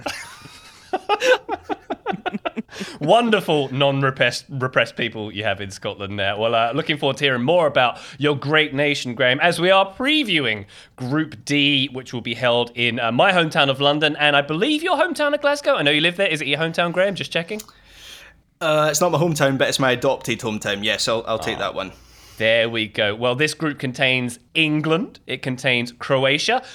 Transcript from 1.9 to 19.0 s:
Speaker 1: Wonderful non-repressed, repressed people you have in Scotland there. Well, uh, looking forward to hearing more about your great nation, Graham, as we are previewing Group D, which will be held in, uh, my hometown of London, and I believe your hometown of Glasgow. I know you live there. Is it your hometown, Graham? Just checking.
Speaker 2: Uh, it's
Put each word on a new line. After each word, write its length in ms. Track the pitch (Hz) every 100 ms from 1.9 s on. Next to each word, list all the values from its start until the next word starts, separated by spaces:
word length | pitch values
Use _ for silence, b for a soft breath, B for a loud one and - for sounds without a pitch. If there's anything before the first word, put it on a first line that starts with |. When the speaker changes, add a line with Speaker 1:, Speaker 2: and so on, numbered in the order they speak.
| - - 196 - - - 220 - B 190 B
Speaker 1:
Wonderful 720 | 151 226 233 208 180 151 135
non-repressed, 720 | 127 139 139 139 135 123 - -
repressed 460 | 139 127 131 117 -
people 360 | 120 113 107
you 120 | 98
have 160 | 107 95
in 100 | 98
Scotland 460 | - 107 90 98 104
there. 180 | 98 104
Well, 180 | 113 117
uh, 160 | 120
looking 240 | 135 156 147
forward 200 | 143 127
to 80 | 143
hearing 180 | 123
more 240 | 123 175 151
about 320 | 131 120 - B B
your 180 | 147 139
great 380 | 139 156 151
nation, 400 | 135 147 139 127 120
Graham, 240 | 127 120
as 200 | 175 156
we 100 | 180
are 200 | 190 196
previewing 720 | - 262 311 226 160 123 104 101 B B -
Group 480 | 123 151 147 - -
D, 440 | 143 143 139 135
which 220 | 127 120
will 80 | 120
be 120 | 117
held 380 | 113 123 120 120 123
in, 240 | 120 120
uh, 120 | 117
my 200 | 120 190
hometown 380 | 180 160 165 139
of 120 | 131
London, 340 | 143 147 151 151
and 180 | 147 143
I 60 |
believe 420 | 139 160 269 302
your 120 | 349 294
hometown 360 | 349 302 294
of 80 | 294
Glasgow. 340 | 285 285 294 269
I 60 |
know 80 | 143
you 100 | 151
live 160 | 170 175
there. 100 | 196
Is 120 | 156
it 60 | 135
your 120 | 143
hometown, 320 | 165 165 175
Graham? 220 | 175 202 170
Just 160 | -
checking. 300 | 170 170 214 - B B B B B B B _ _
Speaker 2:
Uh, 280 | 160 151 151
it's 120 | 147